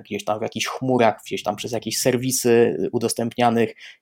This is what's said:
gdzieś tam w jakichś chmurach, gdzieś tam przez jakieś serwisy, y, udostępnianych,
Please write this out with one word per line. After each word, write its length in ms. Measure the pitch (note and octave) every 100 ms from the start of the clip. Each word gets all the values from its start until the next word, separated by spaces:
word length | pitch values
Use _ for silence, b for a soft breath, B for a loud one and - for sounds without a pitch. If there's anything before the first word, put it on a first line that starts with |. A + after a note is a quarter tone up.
| -
gdzieś 200 | G2+ -
tam 140 | G#2+
w 20 |
jakichś 260 | A2 A2 -
chmurach, 540 | - C3 B2 A2+ - -
gdzieś 180 | G2
tam 120 | - G#2
przez 160 | -
jakieś 260 | A#2 A2 -
serwisy, 800 | C3 B2 C3 C3 B2 A#2 A2+ E2+
y, 60 | F#2
udostępnianych, 840 | A#2 A2 - A#2 - A#2+ A#2 A2 - B B